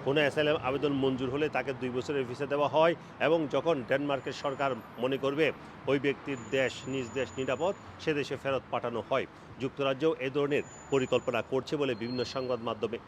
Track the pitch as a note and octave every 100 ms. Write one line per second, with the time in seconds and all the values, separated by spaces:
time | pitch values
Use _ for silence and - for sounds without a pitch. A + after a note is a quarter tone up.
0 | - C#3+ D3 C#3 D3+ D#3 B2+ C#3 C#3+ C#3
1 | C3+ C3 C3 C#3 D3+ D3 C3 B2+ B2+ B2
2 | B2 C#3+ B2 A#2+ C#3 C#3+ C#3+ C#3 D#3+ E3
3 | - - C3 E3 D3 C3+ D3 D#3 A2 C3+
4 | C#3+ C#3 C#3+ C3 C#3+ C3 C#3 A#2+ - -
5 | B2 C3+ C3+ C#3+ D3+ - - - - C#3
6 | C#3+ C3+ - C3+ A2 C3+ B2+ - - C3+
7 | A#2+ A#2 B2 - C3 B2+ E3+ G3 - -
8 | - D3 C3 C3+ C#3 C3 - B2+ A#2+ A#2
9 | G2+ C3+ F#2+ - - - B2+ - C3+ C3
10 | D#3 E3 C3 C#3 C#3+ C#3+ - - - C#3
11 | B2+ B2+ B2 A#2+ G#2+ C3 B2 D#3 C#3 A2+
12 | A#2 B2+ A#2 C#3 B2+ B2 A#2 A2 A2+ A2+